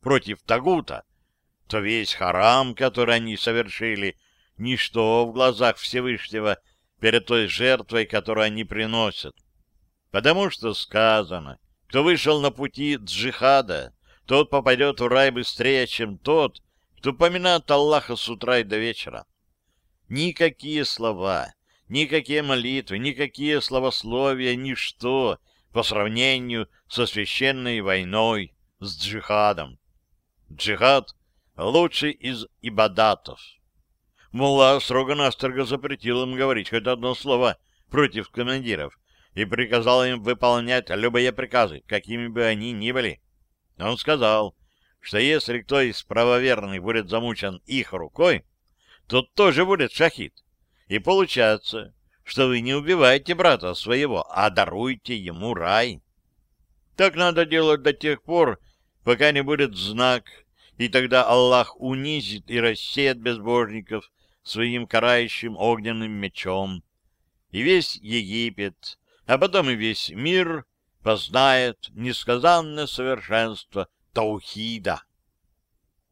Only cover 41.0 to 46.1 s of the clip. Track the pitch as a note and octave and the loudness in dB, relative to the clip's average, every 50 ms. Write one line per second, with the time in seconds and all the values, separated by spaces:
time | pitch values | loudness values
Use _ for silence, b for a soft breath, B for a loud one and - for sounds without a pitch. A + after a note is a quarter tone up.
41 | A2 A#2+ A#2 B2 B2 B2+ A#2 - B2+ B2 - B2 A2+ F#2+ D2+ C#2+ - - G#2+ G2+ | -2 0 0 2 0 0 0 -4 -6 -2 2 2 2 2 0 -6 -10 -4 -4 -4
42 | - G2 A#2 A#2+ A#2+ A#2+ A2 A#2 A#2 A2+ A2 G#2 A2 A#2+ A#2+ G#2 G#2+ A#2 B2+ C3 | -4 -4 -8 -8 -8 -6 -2 0 0 0 0 -2 -4 -8 -6 -6 -4 -4 -2 -2
43 | A#2+ G2 D2+ - _ _ _ _ _ _ _ _ _ _ _ - F#2 G#2+ B2 A#2 | -2 -4 -6 -8 _ _ _ _ _ _ _ _ _ _ _ -8 -6 -6 -4 -4
44 | - D3 D#3 C#3 A#2 G#2+ G#2+ A2 G#2+ G2 - _ _ _ _ _ _ _ _ _ | -2 -2 0 2 2 2 2 2 0 -2 -6 _ _ _ _ _ _ _ _ _
45 | - - - G#2 B2 C#3 D#3 D3 - - A#2+ A#2+ G#2 - C#3 C#3 C3 A#2+ G2+ - | -12 -4 -2 0 2 2 2 0 0 -2 -6 -6 -4 -2 0 0 0 0 -2 -6
46 | - - | -10 -4